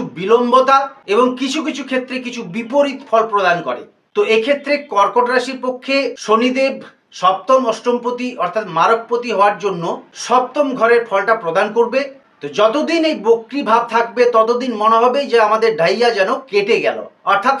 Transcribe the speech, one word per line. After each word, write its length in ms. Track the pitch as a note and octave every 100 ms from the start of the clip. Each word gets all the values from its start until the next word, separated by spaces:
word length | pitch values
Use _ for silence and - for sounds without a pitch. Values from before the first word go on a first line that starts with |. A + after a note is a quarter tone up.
| - -
বিলম্বতা 600 | F#3+ A#3 B3 B3+ C4 C4+ C#4+ - -
এবং 120 | G#3+ B3+ B3+
কিছু 180 | C4 D#4 D4
কিছু 160 | C#4 C4
ক্ষেত্রে 260 | B3+ - B3+ A#3+
কিছু 160 | A#3+ F3+ G#3+
বিপরীত 440 | A3+ C#4+ C#4+ - -
ফল 140 | A3 A3
প্রদান 260 | G3+ F3+ E3 B2+
করে। 140 | A2+ - _ _ G#3
তো 60 | G#3 A3
এক্ষেত্রে 380 | A#3 C#4+ C#4+ C#4+ -
কর্কট 320 | A3+ G3+ B3 A#3+
রাশির 300 | B3 B3+ C4 B3+
পক্ষে 300 | B3+ - C#4 C4 F3+ -
শনিদেব 500 | A3 B3 B3+ C4+ - - _ _
সপ্তম 480 | - F3+ F#3+ - C4 A#3
অষ্টমপতি 560 | A3 B3 A#3+ A#3+ A#3+ B3 -
অর্থাৎ 220 | F3 A3 G#3 E3
মারকপতি 520 | F3 A#3 - A#3+ A#3+ F#3+
হওয়ার 180 | G#3 E3+
জন্য 200 | G3 F3 E3+ A3 - - -
সপ্তম 400 | B3 B3 D4+ C4+ B3
ঘরের 220 | A3+ A#3 A3+
ফলটা 260 | G3 F#3+ E3
প্রদান 240 | E3+ E3+ G#3+ A3+
করবে। 220 | A#3 C4 C#4 - _ _
তো 80 | C#3+ F3
যতদিন 420 | A3 C#4+ C#4 E4 D#4
এই 60 | G#3+ G#3
বক্রি 360 | A3+ - C#4 G#3+
ভাব 140 | A3+ A3+
থাকবে 300 | A3+ A3+ G#3+ A#3+ A3+
ততদিন 360 | A3 A#3+ B3+ G#3
মনে 160 | A3 A3+
হবে 160 | A#3 C4+ B3
যে 60 | A3+ G#3+
আমাদের 240 | G#3+ A3+ D#3+
ঢাইয়া 280 | E3+ G3+ A#3+ G3+
যেন 120 | F#3+ C4 -
কেটে 280 | G3+ G3+ G3+ C#3
গেল, 120 | A2 - _ F3+
অর্থাৎ 260 | G3 A#3 C4+